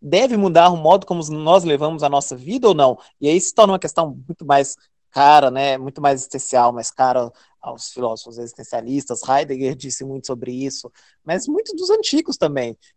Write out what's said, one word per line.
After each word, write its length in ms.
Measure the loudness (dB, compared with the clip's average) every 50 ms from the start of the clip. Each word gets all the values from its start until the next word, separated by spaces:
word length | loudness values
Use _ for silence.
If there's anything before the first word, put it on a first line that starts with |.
deve 360 | -6 0 2 2 2 2 2
mudar 340 | 0 0 4 6 6 6 6
o 60 | 4
modo 300 | 4 4 4 4 4 4
como 160 | 0 -6 -6 -6 -6
nós 340 | -8 -4 2 4 4 4 4
levamos 380 | 2 0 0 0 -2 -4 -2
a 60 | -2 0
nossa 260 | 0 0 -2 -4 -10
vida 320 | -12 -10 -8 -4 0 2
ou 80 | 2 4
não? 240 | 4 4 2 2 0 -8 _ _ -6
E 80 | -2 0
aí 120 | 0 0
se 140 | 0 0 2
torna 200 | 2 2 2 2
uma 40 | -4
questão 400 | -4 -6 -4 -4 -4 -4 -4 -14 -14
muito 180 | -16 -16 -8 -2
mais 320 | 2 2 2 2 0 -6 -16 _ _ _ _ _ _
cara, 400 | 0 4 6 8 8 8 6 4
né? 280 | 0 0 -2 -2 -2 -4
Muito 220 | -6 -10 -8 -2
mais 260 | 0 0 0 0 -4
essencial, 460 | -10 -12 -12 -6 -2 2 2 2 2
mais 180 | 0 -2 -8 -8
cara 400 | -2 0 0 2 2 0 -2 -6 -10 _ _ _ _ _
aos 300 | -16 -16 -14 -14 -16 -16
filósofos 460 | -10 -6 -6 -6 -6 -8 -12 -18 -16
existencialistas. 840 | -16 -16 -16 -16 -18 -14 -10 -8 -8 -6 -6 -6 -6 -6 -6 -10 -8 -4
Heidegger 480 | -2 0 0 0 -2 -6 -6 -4 -6 -6
disse 300 | -8 -10 -12 -12 -12 -12
muito 220 | -12 -12 -12 -10
sobre 260 | -10 -10 -10 -10 -10
isso, 380 | -10 -8 -8 -8 -10 -10 -16 -18 _ _ _ _ _ _ _
mas 220 | -6 -6 -6 -4
muitos 260 | -4 -4 -4 -6 -6 -8
dos 140 | -6 -2 0
antigos 480 | 0 0 0 -2 -2 -2 -4 -4 -6
também. 400 | -4 -4 -2 -2 -4 -6 -6 -8 _ _ _ _